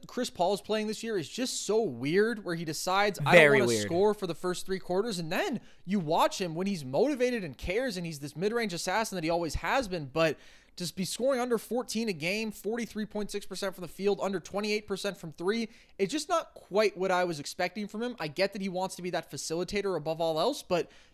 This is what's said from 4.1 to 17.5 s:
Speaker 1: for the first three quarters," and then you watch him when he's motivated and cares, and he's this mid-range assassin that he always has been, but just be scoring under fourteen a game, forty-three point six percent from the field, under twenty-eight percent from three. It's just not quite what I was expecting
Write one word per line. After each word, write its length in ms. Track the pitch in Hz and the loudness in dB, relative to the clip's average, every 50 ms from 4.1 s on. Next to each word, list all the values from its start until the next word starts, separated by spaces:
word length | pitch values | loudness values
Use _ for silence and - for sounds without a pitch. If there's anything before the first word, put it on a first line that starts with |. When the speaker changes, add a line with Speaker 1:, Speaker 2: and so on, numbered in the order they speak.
| 208 | 2
Speaker 1:
for 100 | - 190 | 0 -4
the 80 | 170 156 | -6 -6
first 320 | - - 180 180 - - | -4 -2 -4 -4 -4 -4
three 140 | - 190 - | -4 -6 -4
quarters," 400 | - - 180 190 214 240 190 175 | -2 -2 0 0 0 0 -2 -4
and 120 | 170 156 | -4 -2
then 280 | 180 262 381 392 254 175 - - - - - | -2 0 0 0 -2 -4 -6 -12 -20 -12 -6
you 140 | 170 196 202 | -2 -2 0
watch 420 | 160 147 165 202 285 302 - - | 2 2 4 4 4 4 2 -2
him 140 | 190 170 156 | -4 -4 -2
when 100 | 170 190 | -2 -2
he's 180 | 202 202 160 139 | -2 -2 -4 -4
motivated 600 | 127 135 156 226 294 294 233 247 254 247 226 185 | -2 2 4 4 4 4 2 2 2 2 -2 -4
and 120 | 147 120 | -6 -8
cares, 420 | - - - 185 233 269 254 175 | -6 -4 -2 0 0 0 0 -2
and 80 | 185 170 | -4 -6
he's 100 | 165 156 | -6 -8
this 180 | 139 143 139 - | -8 -10 -8 -6
mid-range 380 | 151 185 214 233 233 226 208 175 | -2 -2 0 0 0 -2 -2 -4
assassin 420 | 160 - 185 180 - 170 - 190 | -4 -2 0 0 0 0 0 -2
that 80 | 180 156 | -2 0
he 60 | 160 | 0
always 240 | 170 175 170 151 - | 0 0 0 0 -2
has 340 | - - 180 226 277 254 | -2 0 2 0 0 0
been, 220 | 185 185 170 147 123 | 0 -4 -6 -6 -4
but 280 | - 160 165 160 - - - - - - - - - | 2 2 2 2 2 -2 -8 -20 -20 -20 -20 -18 -12
just 200 | - 180 156 - | -8 -8 -8 -4
be 100 | 190 185 | -4 -4
scoring 340 | - - - 233 269 269 240 | -4 -2 0 0 2 2 2
under 200 | 247 247 233 208 | 2 2 0 0
fourteen 500 | - - 214 254 233 - - 214 233 220 | 0 -2 -4 -4 -2 -2 -2 -2 0 0
a 40 | 185 | -2
game, 380 | 147 156 175 202 220 226 214 | -2 -2 -2 0 -2 -2 -4
forty-three 540 | - - - 196 233 240 226 - - 208 214 | -6 -6 -4 -4 -2 -2 -4 -4 -4 -6 -6
point 240 | 208 - 214 208 208 | -4 -4 -4 -4 -4
six 160 | - 202 - | -6 -8 -6
percent 300 | - 190 175 208 190 185 | -6 -6 -4 -4 -4 -4
from 80 | 190 180 | -6 -12
the 40 | |
field, 320 | 151 - - 190 202 196 - | -12 -6 0 2 2 2 2
under 200 | 151 196 196 170 | 0 -2 -2 -2
twenty-eight 480 | - - 190 202 208 208 208 208 - | -6 -4 -4 -2 0 0 0 -2 -2
percent 300 | - 196 180 - 202 180 | -4 -6 -4 -4 -6 -6
from 160 | - - 160 143 | -6 -12 -14 -8
three. 360 | - 170 190 220 233 226 - - - - - - - | -4 -2 0 0 0 -2 -4 -8 -18 -20 -12 -2 -2
It's 120 | 202 175 | -2 0
just 180 | 254 311 302 - | 0 -4 0 0
not 260 | 349 330 285 - - | 0 0 0 -2 -14
quite 420 | - - - 175 208 220 196 - | -20 -10 -2 2 2 2 2 2
what 140 | 170 185 190 | 0 0 2
I 140 | 180 180 180 | 2 2 2
was 140 | 175 165 143 | 0 -2 -4
expecting 480 | 135 - | -6 -8